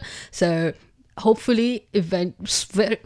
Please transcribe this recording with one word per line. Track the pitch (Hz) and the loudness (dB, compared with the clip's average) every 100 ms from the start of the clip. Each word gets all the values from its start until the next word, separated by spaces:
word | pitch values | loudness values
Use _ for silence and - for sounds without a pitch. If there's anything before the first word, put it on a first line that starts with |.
| - - - | -2 -16 -10
So | - 175 165 165 - _ _ _ - | 0 0 2 0 -4 _ _ _ -2
hopefully, | 220 226 - 226 240 240 - | 2 2 2 2 2 -2 -2
event-, | 208 170 185 180 - 190 | -2 0 0 -2 -6 -4
s-, | - | -4
very, | - 190 214 226 | -2 0 0 0